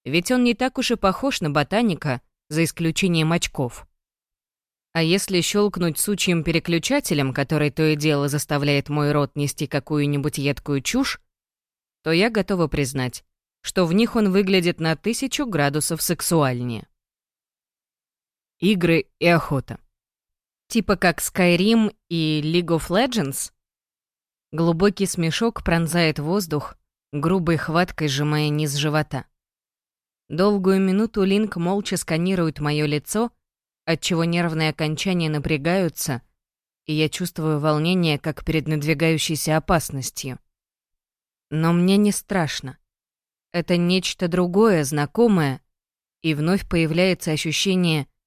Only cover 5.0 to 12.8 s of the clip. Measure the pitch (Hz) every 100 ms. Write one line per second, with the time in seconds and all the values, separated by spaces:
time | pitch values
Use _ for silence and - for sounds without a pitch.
5 | 160 196 - 180 - 208 208 185 170 147
6 | - 202 - 170 156 160 - 170 - 285
7 | - 151 135 131 139 156 147 - 156 151
8 | 151 143 143 147 - 147 143 143 - 147
9 | 147 147 139 147 143 - 147 143 - 151
10 | 143 147 143 - 143 139 - 139 - 247
11 | 277 - _ _ _ _ _ _ _ _
12 | 156 165 220 220 185 190 156 -